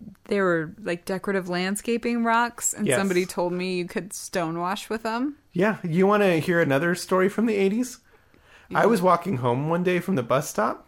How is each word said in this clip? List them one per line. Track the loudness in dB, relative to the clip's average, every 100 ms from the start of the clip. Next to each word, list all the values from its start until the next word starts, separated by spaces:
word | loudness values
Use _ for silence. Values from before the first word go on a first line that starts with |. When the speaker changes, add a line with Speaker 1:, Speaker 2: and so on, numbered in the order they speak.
| -20 -14 -4
Speaker 1:
they | 0
were, | 2 0 -2 -8
like, | -6 -6 -4
decorative | -6 -2 -4 -2
landscaping | -2 -2 -4 -2 -2 -2 -2
rocks, | 2 2 0 -4 -6
and | -2 0
Speaker 2:
Yes. | 2
Speaker 1:
somebody | 2 0 -2
told | -2 -2
me | -2 -4 -4
you | -4
could | -8 -8
stonewash | -12 -8 -4 -4 -2 -4 -6 -6
with | -6
them. | -4 -4 -4 -6 _
Speaker 2:
Yeah, | 0 0 0
you | -2 2 4
wanna | 6 4 2
hear | 2 2
another | 4 2 2 -2
story | 0 2 2
from | 2 0
the | 2
eighties? | 2 2 -2 -8 _ _ _ _ _ -20 -4 2
I |
Speaker 1:
Yeah. | 4
Speaker 2:
was | 4
walking | 4 2 0 -2
home | 0 0 0
one | 0
day | 0 0
from | 0 -2
the |
bus | 0 0 0
stop. | -2 -2 -2